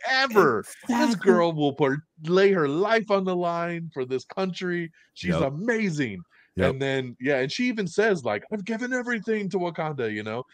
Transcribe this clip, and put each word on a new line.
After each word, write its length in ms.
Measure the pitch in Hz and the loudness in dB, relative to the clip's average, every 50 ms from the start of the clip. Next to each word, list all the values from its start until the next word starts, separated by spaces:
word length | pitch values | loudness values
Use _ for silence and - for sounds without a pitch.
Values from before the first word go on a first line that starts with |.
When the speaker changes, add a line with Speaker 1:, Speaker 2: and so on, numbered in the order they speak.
| - 233 | -4 -2
Speaker 1:
ever?" 560 | 262 262 269 262 220 208 175 139 117 101 - - - - - - 233 254 | 0 0 0 2 4 6 6 6 4 2 -2 -6 -12 -10 -4 -2 0 2
This 180 | 311 269 226 | 2 2 0
Speaker 2:
Exactly. 0 | |
Speaker 1:
girl 380 | 170 - 196 180 175 170 170 160 | 2 4 4 4 6 4 2 2
will 200 | 151 147 143 127 | 2 0 0 2
put, 260 | - 147 135 135 151 - _ _ - 156 | 2 2 2 2 0 -4 _ _ -10 -2
lay 280 | 160 180 190 196 202 | 2 4 6 6 6
her 160 | 196 180 151 139 | 6 4 2 2
life 400 | 143 165 202 208 226 226 214 220 | 2 0 0 2 2 0 2 2
on 120 | 202 196 190 | 0 0 2
the 100 | 190 185 | 0 -2
line 540 | 180 180 170 170 170 170 175 170 170 170 160 - | 0 0 -2 -2 -2 -2 -4 -4 -6 -8 -8 -6
for 120 | 139 127 | -6 -4
this 200 | 127 131 127 - | -4 -4 -6 -6
country. 680 | - - 196 190 190 175 - 185 180 175 175 170 160 - _ _ _ _ | -6 -6 -4 -4 -4 -4 -4 -4 -4 -4 -4 -4 -6 -10 _ _ _ _
She's 240 | - - 185 170 156 | -8 -4 -2 0 2
Speaker 2:
Yep. 20 | |
Speaker 1:
amazing. 840 | 151 135 139 156 208 247 233 220 214 196 156 147 139 113 98 175 170 _ _ _ _ _ _ | 0 0 -2 -2 -2 -2 0 0 0 0 0 0 -2 -2 -4 -8 -12 _ _ _ _ _ _
Speaker 2:
Yep. 200 | - 92 90 135 | 0 0 0 0
Speaker 1:
And 40 | 131 | 0
then, 340 | 139 135 135 135 131 123 117 - | -2 -2 0 -2 -2 -4 -8 -4
yeah, 180 | 127 135 143 127 | -2 0 2 2
and 120 | 135 151 | 0 -2
she 140 | - - 247 247 | -2 -2 -2 -2
even 180 | 233 220 196 160 | 0 -2 -4 -2
says, 360 | - - 208 226 196 165 120 | 0 2 2 2 2 0 0
like, 200 | 117 104 104 - - 220 | -2 -4 -4 -4 -6 -8
"I've 120 | 208 185 | -8 -6
given 280 | 220 226 214 247 247 262 | -6 -6 -4 -4 -4 -4
everything 560 | 254 240 240 240 220 185 226 220 214 202 185 | -4 -4 -2 -4 -4 -2 -2 -2 -2 -2 -2
to 80 | 208 185 | -2 -2
Wakanda," 560 | 180 175 160 - 160 156 151 135 117 110 104 | -2 -2 -4 -4 -4 -4 -4 -4 -4 -2 -2
you 80 | 104 | -4
know? 220 | 107 110 110 120 127 _ | -4 -6 -6 -6 -8 _